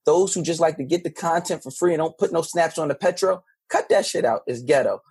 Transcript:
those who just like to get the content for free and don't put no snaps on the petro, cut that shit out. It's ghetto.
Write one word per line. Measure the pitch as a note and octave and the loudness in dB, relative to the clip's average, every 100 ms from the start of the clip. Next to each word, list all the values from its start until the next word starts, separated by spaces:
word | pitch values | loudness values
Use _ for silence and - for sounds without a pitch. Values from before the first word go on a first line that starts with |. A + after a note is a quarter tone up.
| - | 2
those | E3 F#3+ | 4 2
who | F3+ | 0
just | D#3+ E3 | -2 0
like | D#3+ D#3 | 0 0
to | |
get | C3 E3+ | -2 -2
the | E3 | -4
content | - E3+ E3+ F3 E3 | -6 -2 -2 -2 -8
for | C3+ | -8
free | - F3 | -2 0
and | D#3+ | 0
don't | D#3+ - | -2 -2
put | - | -2
no | E3 | -2
snaps | D#3 E3+ D#3+ E3 | -2 0 -2 0
on | D3+ | -4
the | |
petro, | C#3 F3+ F3 F#3+ F3+ _ _ - | 0 0 0 -2 -2 _ _ -4
cut | G#4+ - | -2 2
that | G3+ - | 2 2
shit | - | -2
out. | A#2 A2 - | 0 -2 -4
It's | A#2+ | -6
ghetto. | B2 C#3+ G#2+ G2 _ | 2 2 2 -2 _